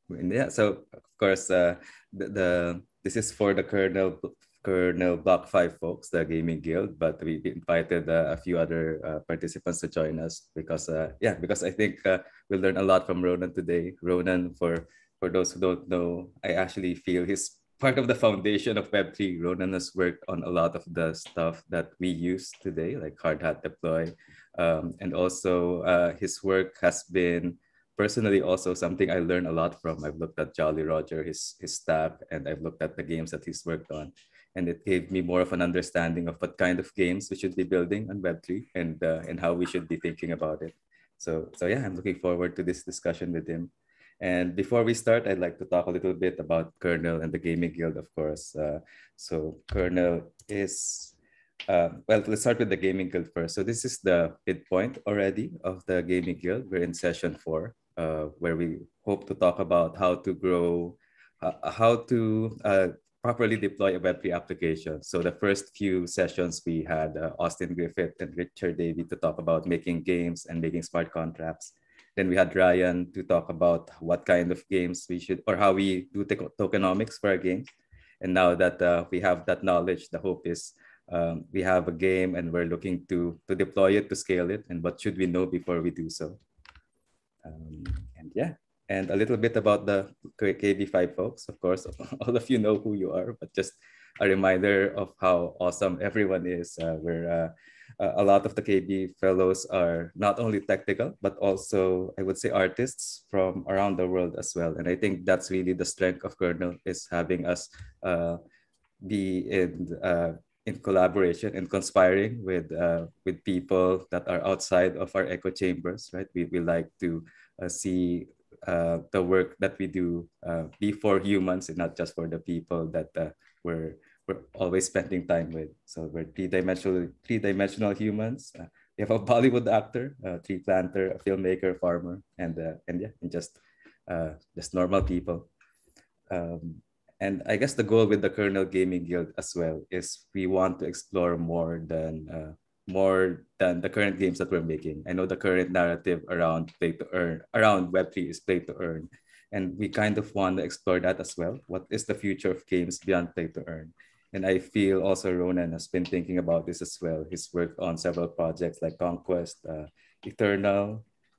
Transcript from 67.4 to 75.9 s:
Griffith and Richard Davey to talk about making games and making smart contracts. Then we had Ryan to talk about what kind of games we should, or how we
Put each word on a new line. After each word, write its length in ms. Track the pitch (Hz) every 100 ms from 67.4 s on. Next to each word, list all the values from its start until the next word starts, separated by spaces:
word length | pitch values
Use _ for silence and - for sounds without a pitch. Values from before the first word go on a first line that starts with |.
| 87 - 85
Griffith 400 | 87 82 92 82 -
and 140 | 80 78
Richard 420 | 90 - 90 82
Davey 260 | 85 80
to 120 | 82 87
talk 220 | 80 76
about 280 | 82 82 87
making 380 | 85 - 85
games 420 | 80 87 87 85 -
and 140 | 82
making 220 | 80 85
smart 300 | 82 87 82
contracts. 600 | 85 80 80 80 80 - _ _ _ _ -
Then 120 | 92
we 80 | 92
had 180 | 85
Ryan 580 | 92 92 90 90 87 85
to 120 | 95
talk 240 | 90 87 80
about 420 | 80 87 85 - -
what 260 | 82 87
kind 280 | - 87 87
of 140 | 90 -
games 380 | 95 90 90 -
we 80 | 87
should, 240 | - 92 -
or 80 | 92
how 160 | 101
we 360 | 95 98